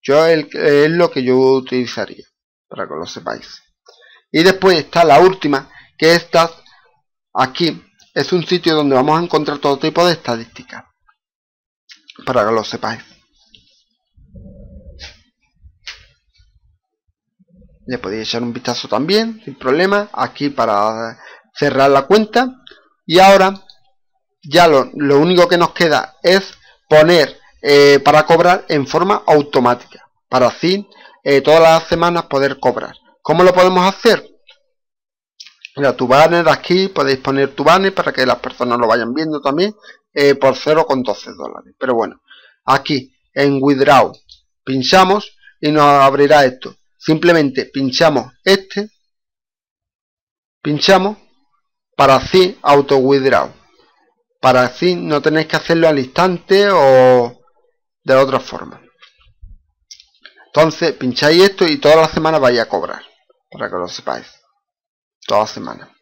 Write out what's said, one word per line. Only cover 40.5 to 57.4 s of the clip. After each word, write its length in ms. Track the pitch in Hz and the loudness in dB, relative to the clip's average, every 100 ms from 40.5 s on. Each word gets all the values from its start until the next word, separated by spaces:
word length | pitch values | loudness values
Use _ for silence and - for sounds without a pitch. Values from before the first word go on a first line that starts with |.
| 131 | -2
cero 300 | - 156 160 | -2 0 0
con 160 | 135 | -2
doce 300 | 123 101 - | -4 -8 -12
dólares. 420 | 85 67 50 - _ | -16 -16 -16 -20 _
Pero 160 | 131 117 | -4 -4
bueno, 260 | 104 - _ - _ _ - | -4 -10 _ -20 _ _ -2
aquí 500 | 135 - 143 - _ _ | -2 -2 -8 -8 _ _
en 240 | - 143 139 | -4 -2 0
Withdraw 540 | 135 135 139 135 95 80 _ - _ _ | -2 0 2 4 2 -6 _ -20 _ _
pinchamos 720 | - 135 127 190 185 208 - _ _ _ | -10 -6 0 2 2 0 -6 _ _ _
y 120 | 151 | -2
nos 140 | 151 143 | 2 2
abrirá 600 | 143 135 139 143 147 135 | 4 2 2 4 4 2
esto. 300 | 127 127 - _ _ | -4 -18 -20 _ _
Simplemente 640 | - 156 170 165 143 127 110 | -4 0 2 2 0 -4 -8
pinchamos 680 | 139 135 127 165 139 120 _ | -6 -6 0 0 0 -6 _
este, 460 | - 196 - - 214 _ _ _ _ _ _ _ _ _ _ _ _ _ _ _ _ _ | -2 -2 -2 -10 -10 _ _ _ _ _ _ _ _ _ _ _ _ _ _ _ _ _
pinchamos 560 | 139 147 - 190 196 214 _ _ _ _ _ _ _ - | -8 -4 2 2 0 -8 _ _ _ _ _ _ _ 0
para 220 | 139 131 | 2 2
así 420 | - 190 185 226 | 2 0 0 -2
auto 360 | - 143 139 139 | 0 2 2 0
withdraw, 560 | 131 139 131 110 65 - _ _ _ _ _ _ _ _ | 2 2 2 0 -2 -10 _ _ _ _ _ _ _ _
para 220 | 131 127 | 0 2
así 340 | 123 - 180 175 | 0 -2 -4 -4
no 240 | 175 147 | -4 -2
tenéis 260 | 147 156 156 | 0 -2 -2
que 80 | 156 | -6
hacerlo 320 | - 170 160 | -2 0 2
al 100 | 143 | 0
instante 720 | 131 - 185 175 - 196 202 | -4 -2 -2 -2 0 2 2
o 680 | 185 135 131 127 127 120 - | 4 4 6 6 4 0 -8